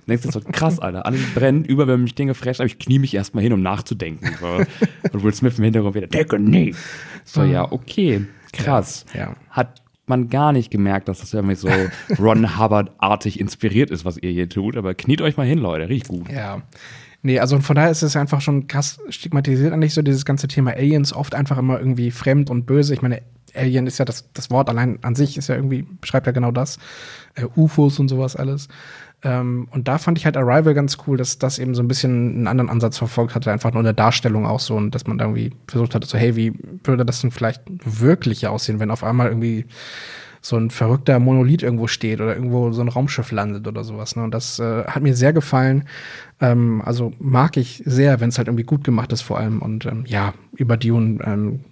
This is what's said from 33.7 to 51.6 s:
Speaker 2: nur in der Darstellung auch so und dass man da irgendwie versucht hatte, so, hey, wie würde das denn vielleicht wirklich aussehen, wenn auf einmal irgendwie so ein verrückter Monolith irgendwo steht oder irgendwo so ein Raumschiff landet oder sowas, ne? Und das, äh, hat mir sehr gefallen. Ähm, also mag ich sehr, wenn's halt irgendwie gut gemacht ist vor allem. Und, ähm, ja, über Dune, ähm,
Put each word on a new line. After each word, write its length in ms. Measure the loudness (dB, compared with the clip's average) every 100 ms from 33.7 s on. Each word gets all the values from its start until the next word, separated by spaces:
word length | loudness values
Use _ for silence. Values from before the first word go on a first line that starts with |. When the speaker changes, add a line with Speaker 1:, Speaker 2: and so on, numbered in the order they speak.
Speaker 2:
nur 80 | 2
in 40 | 2
der 60 |
Darstellung 520 | 4 4 4 0 0 0
auch 140 | -2
so 160 | -2 -2
und 180 | -2
dass 140 | -4 -4
man 100 | -2
da 60 |
irgendwie 260 | -2 -2 -4 -8 -6
versucht 300 | -2 0 -2
hatte, 100 | -2
so, 100 | 0
hey, 200 | 2 2
wie 160 | 0 -2 -12 -8
würde 200 | 0 0
das 160 | 0 0
denn 100 | -2
vielleicht 300 | -2 -4 -4 -10 -10
wirklich 640 | -6 2 4 4 2 -2 -2
aussehen, 320 | -4 -4 -2
wenn 140 | -2
auf 100 | -2
einmal 240 | 0 2 2
irgendwie 400 | 0 -2 -2 -6 -12 -16 -16 -16 -18 -20 -16
so 160 | -4 0
ein 140 | 0
verrückter 480 | 0 2 2 4 4
Monolith 460 | 6 6 4 4
irgendwo 240 | 2 0 -2
steht 320 | -2 -4 -2
oder 160 | -2 -2
irgendwo 340 | -2 0 0
so 100 | 0
ein 60 | -2
Raumschiff 460 | 0 -2 -2 -4
landet 340 | -2 -4 -4 -8
oder 160 | -8
sowas, 320 | -8 -10 -8
ne? 80 | -6
Und 80 | -4
das, 280 | -4 -6 -4
äh, 240 | -4 -2
hat 180 | -4 0
mir 140 | 2 4
sehr 160 | 4
gefallen. 560 | 4 2 2 4 2 -2 -10 -18 -18 -16 0
Ähm, 400 | 2 4 4 2
also 280 | -2 -2 -4 -4
mag 380 | 2 4 4 2
ich 260 | -4 -4
sehr, 360 | -2 4 4 4
wenn's 180 | 2 0
halt 80 | -2
irgendwie 160 | -2
gut 220 | 0 -2
gemacht 280 | 2 0 0
ist 100 | -4
vor 160 | -4 -4
allem. 220 | -2 -2
Und, 240 | -4 -6 -6
ähm, 180 | -6 -4
ja, 260 | -2 -2 -4 -10
über 220 | -4 0 2
Dune, 420 | 2 2 2 0
ähm, 400 | -2 -2 -2 -4